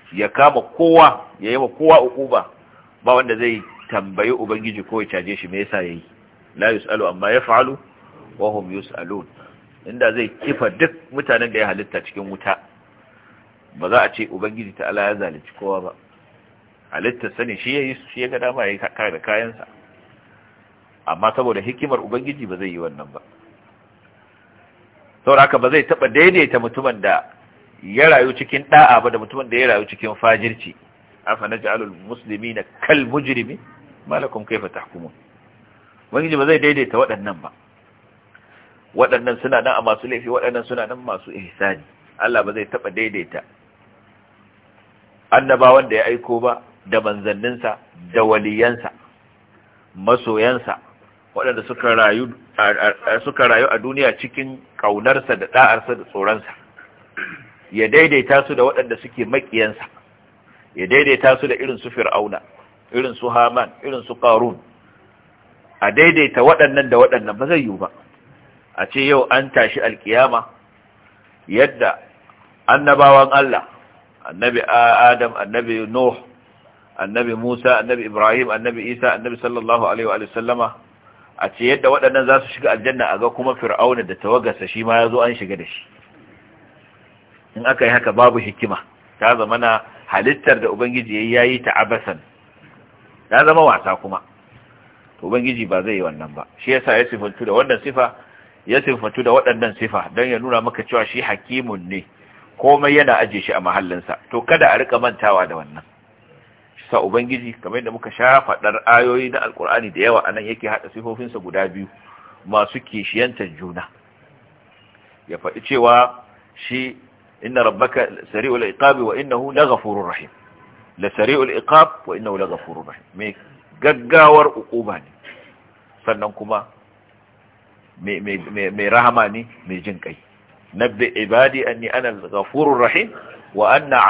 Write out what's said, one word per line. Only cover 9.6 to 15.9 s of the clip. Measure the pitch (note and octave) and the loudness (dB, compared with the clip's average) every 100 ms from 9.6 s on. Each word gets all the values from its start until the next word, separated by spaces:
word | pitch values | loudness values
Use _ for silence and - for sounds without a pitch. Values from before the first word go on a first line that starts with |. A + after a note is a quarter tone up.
| _ _ - | _ _ -12
Inda | B2 A#2 | 0 0
zai | A#2 A2 - C#3+ | 0 -6 -6 -6
kifa | - A2 | -4 -4
duk | F#2+ D#3+ - - | -2 -2 -4 -12
mutanen | C3 C#3 A#2 A#2 | -8 -2 0 0
da | A2 | -2
ya | G#2 | -2
halitta | F#2+ G2+ F2 | -4 -8 -10
cikin | - G2+ F#2+ | -10 -14 -14
wuta, | F#2+ G2+ - _ _ _ _ _ _ _ _ _ _ _ C#2+ | -8 -6 -6 _ _ _ _ _ _ _ _ _ _ _ -10
ba | F2+ | -2
za | A#2 | 0
a | G#2 | 0
ce | - A2 | -4 -12
Ubangiji | F#2 G#2+ A2 G2+ F#2+ | -8 -10 -10 -16 -10
Ta'ala | - G2+ G2+ | -8 -4 -4
ya | G#2 | -4
zalunci | F#2 D2+ - - | -8 -10 -20 -12
kowa | G2 F#2+ | -8 -8
ba. | F2+ | -8